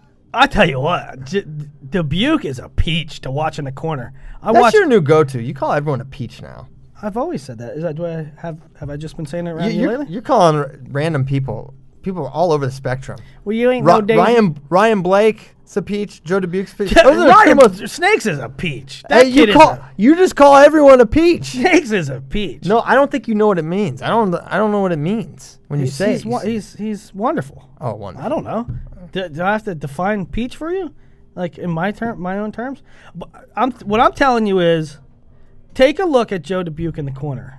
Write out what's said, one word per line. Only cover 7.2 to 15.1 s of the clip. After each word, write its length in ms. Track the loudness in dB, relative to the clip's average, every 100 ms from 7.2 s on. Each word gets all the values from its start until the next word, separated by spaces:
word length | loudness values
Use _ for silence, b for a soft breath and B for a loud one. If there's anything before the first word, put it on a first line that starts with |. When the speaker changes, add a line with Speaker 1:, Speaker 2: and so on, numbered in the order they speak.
| -6 -8
Speaker 1:
said 160 | -12 -14
that. 180 | -12 -8
Is 60 |
that, 120 | -8 -6
do 100 | -8
I 260 | -8 -12 -12
have, 200 | -14 -14 -18 -16
have 100 | -14
I 60 | -12
just 200 | -12 -12
been 100 | -10
saying 200 | -8 -8
it 40 |
around 160 | -6 -4
Speaker 2:
You, 40 | -2
Speaker 1:
you 40 |
Speaker 2:
you're, 160 | -2 -4
Speaker 1:
lately? 140 | -8
Speaker 2:
you're 100 | -8
calling 340 | -2 2 4 2
r-, 220 | -2 -10 -10
random 360 | -6 -4 -2
people, 500 | -4 -4 -4 -8 -12 -20 -20 -14
people 240 | -10 -8 -8
all 220 | -2 0
over 140 | 0 -2
the 60 |
spectrum. 460 | -6 -8 -8 -10 -16 b b
Speaker 1:
Well, 100 | -8
you 160 | -2 0
ain't 140 | 2
Speaker 2:
Ry-, 100 | 4 4
Speaker 1:
no 40 |
Dave. 180 | 4 2
Speaker 2:
Ryan, 400 | 4 4 2 0 -2
Ryan 320 | 2 2 2
Blake's 760 | 2